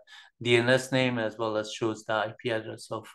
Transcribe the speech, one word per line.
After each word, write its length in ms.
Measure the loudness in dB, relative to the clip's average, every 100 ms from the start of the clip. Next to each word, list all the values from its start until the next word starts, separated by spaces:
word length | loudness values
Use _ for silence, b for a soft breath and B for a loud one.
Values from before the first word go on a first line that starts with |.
| -10 B B _
D 140 | 2 4
N 140 | 6
S 220 | 4 2
name, 280 | 2 2 0
as 180 | -2 -2
well 200 | -2 -2
as 160 | -4
shows 320 | -2 -2 -2 -2
the 80 |
I 200 | -2 -2 -4
P 100 | -4
address 400 | -4 -4 -12 -10
of, 180 | -10 -10